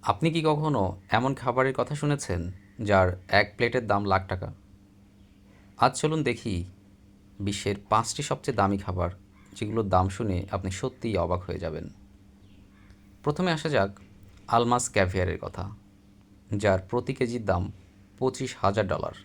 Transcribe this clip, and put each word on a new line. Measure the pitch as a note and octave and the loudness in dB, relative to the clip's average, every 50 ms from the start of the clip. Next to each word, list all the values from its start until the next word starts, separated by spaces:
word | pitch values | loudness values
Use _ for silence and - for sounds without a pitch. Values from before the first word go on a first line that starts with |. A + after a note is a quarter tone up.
| - - | 0 -2
আপনি | A2 - D#3 E3 | 0 2 2 0
কি | D#3 E3 D#3 D#3+ | 2 2 2 2
কখনো | D3+ D3 D3+ D#3 D3 A#2+ F#2+ F#2+ F#2+ - - - - A2 | 2 2 2 0 2 2 0 0 -2 -6 -6 0 0 2
এমন | B2 C3+ C#3 C3+ | 2 2 -2 -2
খাবারের | B2+ B2+ A#2 B2+ C3 C3+ C3 - | -2 -2 2 2 2 2 2 0
কথা | B2 - D3 | -2 -2 -2
শুনেছেন, | D3 - D3 C#3+ C#3 - - F#2 E2+ E2+ F2+ F#2 - - - - - - G2+ | -4 0 0 0 0 -2 -4 -4 -4 -4 -6 -8 -12 -18 -20 -12 -8 0 4
যার | G2+ F#2+ F#2 F2+ F2+ F#2 - - - G2 | 6 6 6 6 2 -4 -6 2 2 2
এক | G#2 - - | 2 2 0
প্লেটের | - A#2+ A#2 - B2+ A#2 G2+ | -2 -2 0 0 -2 0 2
দাম | G2+ G2+ G#2 G2+ | 0 0 2 2
লাখ | F#2+ F#2+ F#2 - | 2 0 0 -2
টাকা? | F#2+ F#2 - F#2+ - - - - - - - - - - - - - - - - - - - - - - - - - - | -6 -6 -6 -10 -12 -14 -20 -20 -20 -20 -20 -20 -20 -20 -20 -20 -20 -20 -20 -20 -20 -20 -20 -20 -20 -20 -20 -20 -2 2
আজ | A2+ C3 - - | 2 2 2 2
চলুন | - D3+ D#3 D#3+ C#3+ | -2 0 0 0 -2
দেখি | - A#2+ A#2 - A#2 G2 F2 F2 F2+ - - - - - - - - - - - - - - | -2 -2 -4 -4 -4 -4 -4 -4 -6 -12 -20 -20 -20 -20 -20 -20 -20 -20 -20 -20 -20 -12 -6
বিশ্বের | G2+ G2+ G2 - - G2+ G2+ G2 - - | -4 -4 -4 -2 -2 -4 -4 -4 -2 0
পাঁচটি | A2 G#2+ A2+ - - - D3 | 2 2 2 0 -4 -6 -4
সবচেয়ে | - C#3+ C3+ - - B2+ A2 | -4 -4 -4 -4 -4 0 2
দামি | G2+ G2 G2+ G2 F#2+ | 2 2 2 0 -2
খাবার, | - F2+ F2+ F2 E2+ F2+ - - - - - - - - | -4 -2 -2 -2 -2 -4 -8 -20 -20 -20 -20 -20 -20 -10
যেগুলোর | - - G#2+ G#2+ A2+ A2 G2+ | -8 -8 -4 -2 -2 0 2
দাম | G2 F#2 F#2 G2 | 4 4 2 2
শুনে | F#2+ - B2 G#2+ F#2 F2 F2+ - | 0 -2 -2 -2 -2 -2 -2 -4
আপনি | - - F#2 F#2+ | -6 -6 -4 -4
সত্যিই | F2+ - - C3 - - - A#2+ G#2+ F2 | -6 -4 -6 -8 -8 -6 -6 -2 0 0
অবাক | E2+ F2 F2 F2 F2+ - | 0 0 -2 -4 -4 -6
হয়ে | F#2 E2+ E2+ | -8 -6 -6
যাবেন। | D#2+ D#2 D#2 - - - - - - - - - - - - - - - - - - - - - - - - - - - - - | -6 -6 -8 -10 -12 -16 -18 -20 -20 -20 -20 -20 -20 -20 -20 -20 -20 -20 -20 -20 -20 -20 -20 -20 -20 -20 -20 -20 -20 -20 -6 -4
প্রথমে | D3 D3 - F#3 F3+ | -4 -2 0 0 0
আসা | E3 D3+ - D#3+ | 0 0 -2 0
যাক | D3 A#2+ G2 G2 F#2+ - - - - - - - - - - - | 2 2 2 2 -2 -10 -20 -20 -20 -20 -20 -20 -20 -20 -6 2
আলমাস | - A#2 A#2+ A#2+ A#2+ B2 - - - | 2 4 4 4 2 2 0 0 2
ক্যাভিয়ারের | A2 F#2+ F2+ F#2+ F#2+ F2+ F2 E2+ - - | 2 2 2 2 0 0 0 -2 -4 -6
কথা, | - - - F2 G2 A2 - - - - - _ - - - - _ - - _ - G#2 G2+ | -8 -8 -8 -10 -10 -10 -14 -20 -20 -20 -20 _ -20 -20 -20 -20 _ -20 -20 _ -6 -6 2
যার | G#2 G#2 F#2+ F#2 F#2+ - | 4 4 4 4 2 -2
প্রতি | - A#2+ A#2+ - C#3 | -4 -2 -2 -2 -2
কেজির | - C3 A#2 A#2+ B2 A2 | -2 -2 -2 -2 -4 -2
দাম | G2+ - F2+ F#2+ G2+ - - - - - - - - - - | 0 0 0 0 -4 -6 -12 -20 -20 -20 -20 -20 -20 -8 -2
পঁচিশ | B2+ C3 B2+ - C3+ B2 - - | -2 -2 -2 -2 -8 -8 -8 0
হাজার | - G2 G2 A2 G#2 G2 | 0 2 2 2 0 0
ডলার। | - - - - - - | 0 -4 -4 -6 -8 -10